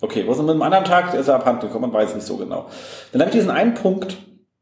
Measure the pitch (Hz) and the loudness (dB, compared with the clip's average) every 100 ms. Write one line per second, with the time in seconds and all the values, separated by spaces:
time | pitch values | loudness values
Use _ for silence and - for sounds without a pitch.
0 | 107 110 107 139 151 156 165 190 180 180 | -4 -2 0 0 2 2 2 2 4 2
1 | 180 135 135 131 127 117 107 113 120 110 | 2 0 2 2 2 0 -4 -4 -2 0
2 | 107 104 - - - - - - - - | 0 -2 -8 -8 -6 -8 -10 -16 -18 -18
3 | - 127 175 226 180 135 233 233 190 190 | -4 0 2 2 2 2 0 2 0 0
4 | 185 - - _ _ _ | -4 -10 -16 _ _ _